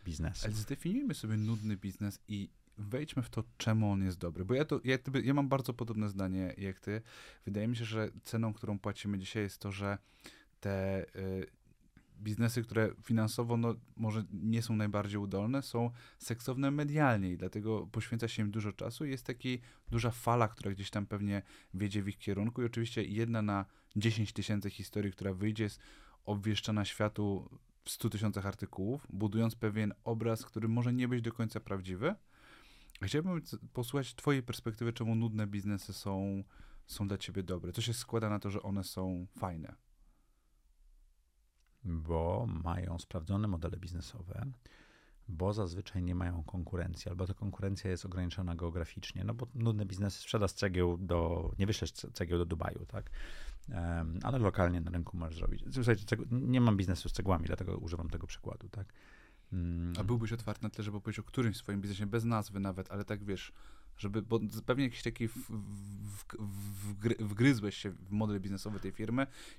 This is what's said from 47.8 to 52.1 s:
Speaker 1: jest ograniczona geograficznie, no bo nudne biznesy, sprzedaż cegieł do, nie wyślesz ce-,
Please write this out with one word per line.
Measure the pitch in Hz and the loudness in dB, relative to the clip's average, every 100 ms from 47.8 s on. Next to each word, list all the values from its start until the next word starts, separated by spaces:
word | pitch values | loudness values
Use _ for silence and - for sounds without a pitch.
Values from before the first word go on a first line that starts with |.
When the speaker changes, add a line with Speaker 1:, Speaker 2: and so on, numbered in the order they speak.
| 95 | -2
Speaker 1:
jest | 90 95 | -2 -2
ograniczona | 90 87 90 90 85 | -2 0 0 -2 0
geograficznie, | 85 87 80 - - 95 | -2 -2 -4 -6 -8 -4
no | 101 | -2
bo | 117 120 120 | -2 -4 0
nudne | 113 107 98 | 2 2 0
biznesy, | 92 101 - | 0 0 0
sprzedaż | - 113 98 | 0 4 4
cegieł | - 101 90 87 87 | 4 2 6 4 4
do, | 90 85 82 87 82 - | 2 4 4 2 0 2
nie | 98 | 2
wyślesz | - 82 | 2 -2
ce-, | - - | -4 -12